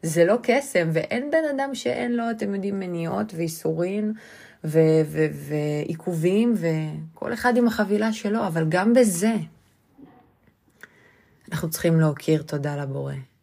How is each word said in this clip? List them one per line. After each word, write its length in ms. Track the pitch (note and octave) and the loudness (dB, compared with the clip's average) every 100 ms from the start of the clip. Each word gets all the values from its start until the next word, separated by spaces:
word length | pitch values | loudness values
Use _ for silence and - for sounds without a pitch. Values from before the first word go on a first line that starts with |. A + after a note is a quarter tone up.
זה 220 | E3 D#3+ E3+ | 0 4 4
לא 120 | A#3 | 4
קסם, 460 | A#3+ A#3+ C#4 F#3 E3 | 4 0 2 0 2
ואין 380 | D#3+ - A#3+ C#4+ | 0 0 -4 0
בן 120 | D#4+ D#4 C#4 | 0 0 -2
אדם 200 | C#4 A#3+ | -4 -4
שאין 400 | A#3+ B3 A#3+ A#3+ | -4 -2 -2 -2
לו, 80 | A#3 | -2
אתם 240 | A3 G#3 G3 | -4 -4 -4
יודעים, 240 | G3 G3 | -4 -4
מניעות 540 | F#3 E3+ E3 G3 G#3+ | -4 -4 -4 -4 -4
ואיסורים 800 | E3 E3 D#3+ D#3+ D#3+ F3+ G3+ G#3+ A3 - - - - | -4 -6 -4 -4 -2 -2 -2 -4 -6 -12 -20 -20 -12
ו-, 380 | D#3+ D#3 D#3+ D#3+ D3+ | 0 4 6 4 2
ו-, 220 | D#3 D#3 | 0 0
ועיכובים, 1200 | D3 C#3+ D3+ D3+ D3+ - D#3+ - E3 E3+ G3 A#3+ G#3+ | -2 -6 -4 -2 -4 -4 -6 -4 0 2 4 2 2
וכל 800 | E3 D#3 D#3 D#3 D#3+ - - | 0 0 -2 -8 -12 -10 -8
אחד 240 | A#3 B3 A#3+ | -2 2 4
עם 100 | A#3+ | 2
החבילה 460 | A3 G3+ G3+ A3 | 2 0 2 0
שלו, 340 | A3 G3+ G#3+ G#3 | -2 -2 -2 0
אבל 180 | E3 D#3+ | 0 0
גם 240 | F3 G#3 | 2 4
בזה 420 | A#3+ A#3 E3+ G#3+ A3 D#3 _ _ _ _ _ - _ _ _ _ _ _ _ - _ _ _ _ _ - | 6 4 4 0 0 -4 _ _ _ _ _ -20 _ _ _ _ _ _ _ -20 _ _ _ _ _ -10
אנחנו 180 | E3 E3 | -6 -6
צריכים 300 | - E3+ E3 | -2 2 4
להכיר 420 | D#3 C#3+ - D#3 | 4 0 0 0
תודה 340 | D#3 D3 C#3+ C#3+ | 0 -4 -4 -4
לבורא. 380 | C#3 C3+ C#3 C#3 C3 _ | -6 -6 -6 -8 -12 _